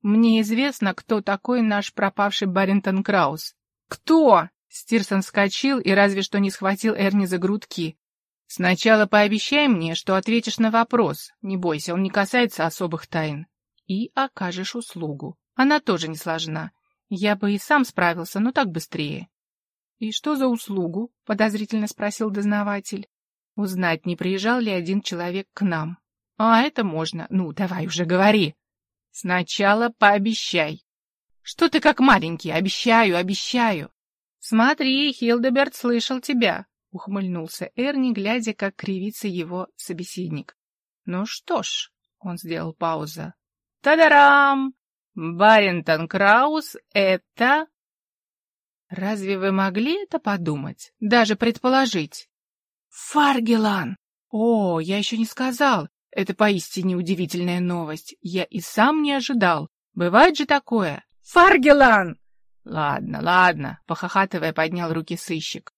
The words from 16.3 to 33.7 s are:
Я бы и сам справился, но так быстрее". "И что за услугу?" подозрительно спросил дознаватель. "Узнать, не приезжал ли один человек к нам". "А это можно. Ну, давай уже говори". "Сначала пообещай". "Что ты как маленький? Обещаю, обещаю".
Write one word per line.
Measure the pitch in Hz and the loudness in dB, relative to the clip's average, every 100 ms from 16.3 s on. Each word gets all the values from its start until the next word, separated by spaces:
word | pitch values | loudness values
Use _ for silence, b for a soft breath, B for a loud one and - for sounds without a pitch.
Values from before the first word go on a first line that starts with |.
| 160 160 160 160 _ _ _ _ | -6 -6 -8 -10 _ _ _ _
Я | 185 208 202 | -4 -2 0
бы | 202 | -2
и | 202 | -2
сам | - 294 | 0 0
справился, | 247 - 175 170 165 196 | 2 0 0 0 -6 -2
но | 226 | -2
так | 277 233 | 0 -2
быстрее". | 160 - 165 147 156 175 _ _ _ _ _ _ _ | -4 -8 -8 -8 -8 -14 _ _ _ _ _ _ _
"И | 220 | -8
что | 214 302 | -6 -4
за | 294 262 | -2 0
услугу?" | 233 - 196 175 175 233 _ | -2 -4 -4 -4 -6 -8 _
подозрительно | - 208 214 208 208 220 208 | -8 -2 0 -2 -4 -4 -6
спросил | - 208 - 214 | -6 -8 -4 -6
дознаватель. | 202 208 208 208 202 - 196 - _ _ _ _ | -4 -2 -2 -2 -6 -8 -12 -12 _ _ _ _
"Узнать, | - 202 185 180 165 180 | -6 -6 -2 -2 -2 -4
не | 175 | -4
приезжал | 185 190 208 247 | -4 -2 -2 -2
ли | 226 | -2
один | 185 170 196 | -4 -2 -4
человек | - 175 175 185 196 | -4 -8 -6 -6 -10
к | - | -4
нам". | 202 165 160 175 _ _ _ _ | -2 -2 -6 -10 _ _ _ _
"А | 220 226 | 2 4
это | 277 - | 2 -2
можно. | 202 160 160 165 - | -4 -4 -6 -8 -4
Ну, | 190 170 | -2 -2
давай | 147 190 185 160 | -4 -4 -4 -6
уже | 165 | -4
говори". | 170 180 196 214 156 - _ _ _ _ _ | -2 2 4 4 0 -4 _ _ _ _ _
"Сначала | - 185 180 180 - 202 214 233 - | -12 -4 -2 -2 0 2 2 0 4
пообещай". | 208 208 202 220 - 180 156 156 _ _ _ _ _ _ | 4 4 0 -4 -4 -2 -2 -6 _ _ _ _ _ _
"Что | - - 339 | -20 0 0
ты | 311 | 4
как | 311 - | 2 4
маленький? | 262 202 160 165 170 | 6 6 2 -6 -4
Обещаю, | 156 190 - 240 226 220 175 | -2 -2 -2 2 4 4 2
обещаю". | 185 196 - 254 233 | -2 -4 -4 0 0